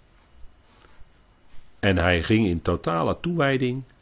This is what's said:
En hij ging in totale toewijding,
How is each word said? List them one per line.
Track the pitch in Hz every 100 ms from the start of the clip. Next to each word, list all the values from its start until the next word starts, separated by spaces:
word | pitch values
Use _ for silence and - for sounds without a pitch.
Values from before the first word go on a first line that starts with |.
| _ _ _ - - - _ - - - - - _ _ - - - -
En | 101 90
hij | 87 87
ging | 82 110 104
in | 85
totale | - 87 160 165 135 -
toewijding, | 175 170 139 131 127 131 131 -